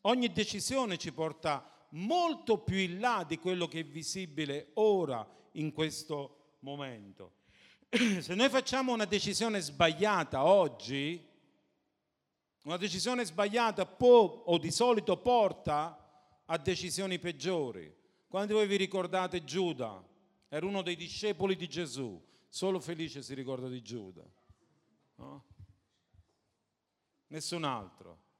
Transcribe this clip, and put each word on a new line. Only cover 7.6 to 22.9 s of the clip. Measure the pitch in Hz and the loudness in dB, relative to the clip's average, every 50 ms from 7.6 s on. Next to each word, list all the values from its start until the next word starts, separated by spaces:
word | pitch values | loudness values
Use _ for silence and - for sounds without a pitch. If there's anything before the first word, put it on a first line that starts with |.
| - - - _ _ _ | -20 -20 -20 _ _ _
<clears throat> | - 226 247 226 202 180 | 0 0 2 2 2 0
Se | 139 - 175 | -2 -4 0
noi | 196 240 269 | 4 4 4
facciamo | 226 262 254 - - 262 262 254 240 | 4 2 0 0 -2 0 0 0 0
una | 226 214 | 0 0
decisione | 165 196 202 - 202 196 - 226 233 214 202 | 0 0 0 0 0 -2 0 0 0 0 -2
sbagliata | 170 143 143 139 175 165 160 151 190 214 208 180 160 - - 135 135 | -4 -6 0 4 4 4 4 4 2 2 4 2 0 0 0 2 6
oggi, | 165 190 202 180 147 123 - - - 131 139 139 151 170 175 - - _ _ _ _ _ _ _ _ _ _ _ _ _ _ _ _ _ _ _ _ _ _ _ _ _ _ _ | 8 8 8 6 4 0 -8 -8 -6 -4 -4 -4 -4 -6 -8 -12 -20 _ _ _ _ _ _ _ _ _ _ _ _ _ _ _ _ _ _ _ _ _ _ _ _ _ _ _
una | 139 165 | -8 -6
decisione | 180 185 208 160 185 160 220 254 247 240 | -4 -4 -4 -4 -2 -2 -2 -2 -2 -2
sbagliata | 180 156 175 202 202 202 240 233 226 208 214 185 | -4 -2 -2 -2 0 2 2 2 2 2 0 -4
può, | - - - 247 247 247 233 220 175 - - - | -4 -2 4 8 10 12 12 10 8 2 -6 0
o | 175 170 170 | 2 2 2
di | 139 170 - | 2 0 0
solito | - 233 247 240 214 208 214 185 175 | 2 4 4 4 4 4 2 0 2
porta, | - 240 247 240 214 185 - - - - 147 147 151 170 160 - - _ _ _ _ _ _ _ _ | 2 4 4 6 4 4 2 -2 -4 -2 -2 0 -2 -4 -8 -16 -20 _ _ _ _ _ _ _ _
a | - 165 170 | -4 -4 -2
decisioni | 143 190 180 - - 180 147 156 196 190 185 170 | 0 0 -2 -2 -2 -6 -4 -4 -4 -4 -4 -4
peggiori. | - 175 165 139 127 175 185 165 147 123 107 95 82 76 - _ _ _ _ _ _ _ | -4 -6 -8 -4 -4 -2 -2 0 -2 -4 -6 -10 -14 -16 -20 _ _ _ _ _ _ _
Quanti | - 190 202 208 214 | -4 -4 -2 2 4
di | 214 | 4
voi | 214 | 4
vi | 202 202 | 4 4
ricordate | 202 190 185 190 190 185 175 185 185 185 180 156 180 160 | 2 2 0 0 -2 -2 0 0 0 0 0 -2 -6 -6
Giuda? | 135 139 185 185 175 156 127 127 110 101 92 92 _ _ _ _ _ _ _ _ _ | -4 -2 -2 0 0 -2 -4 -6 -8 -8 -12 -18 _ _ _ _ _ _ _ _ _
Era | - 151 160 | -6 -4 -4
uno | 190 202 196 185 | -2 -4 -2 -4
dei | 170 175 | -4 -6
discepoli | 160 170 - - - - 214 202 156 190 196 190 | -6 -8 -12 -10 -4 -2 -2 -2 0 0 0 0
di | 170 175 165 | 0 -2 -8
Gesù. | 131 160 175 147 117 131 135 117 95 82 - _ _ _ _ _ | -6 -6 -6 -6 -6 -8 -8 -8 -8 -12 -18 _ _ _ _ _
Solo | - - 185 190 190 185 | -8 -4 -2 0 -2 -2
Felice | - 160 | -4 -6